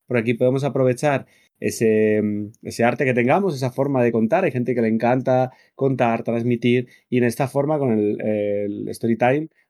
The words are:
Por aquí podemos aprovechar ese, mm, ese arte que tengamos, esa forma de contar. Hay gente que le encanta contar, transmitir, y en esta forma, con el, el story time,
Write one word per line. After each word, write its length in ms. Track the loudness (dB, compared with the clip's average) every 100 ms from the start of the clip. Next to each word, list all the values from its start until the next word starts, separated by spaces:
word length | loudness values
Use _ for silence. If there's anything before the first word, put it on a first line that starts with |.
| _
Por 100 | -2
aquí 160 | 0
podemos 300 | 2 2 2
aprovechar 640 | -2 0 0 2 0 0 -4 _ _ _
ese, 600 | -6 0 2 4 4 2
mm, 240 | 0 -4 -8 -12
ese 200 | -10 0
arte 220 | 0 0 0
que 80 |
tengamos, 400 | 2 2 2 0
esa 160 | -2 -4
forma 340 | -4 -2 0
de 80 | 2
contar. 320 | 2 0 0
Hay 80 | 0
gente 220 | -2 -2
que 80 | -2
le 60 | 0
encanta 640 | 0 0 0 0 0 0 -6 _ -4
contar, 480 | -2 0 0 0
transmitir, 640 | -2 -2 -2 0 2 2 0 _ _
y 80 | 0
en 60 | 0
esta 220 | 0 -2
forma, 300 | -2 -2 0
con 140 | 0
el, 300 | 2 0 -2
el 640 | -2 -2 -2 -2 -4 -6 -8
story 260 | -4 -2 2
time, 340 | 2 2 -4 _ _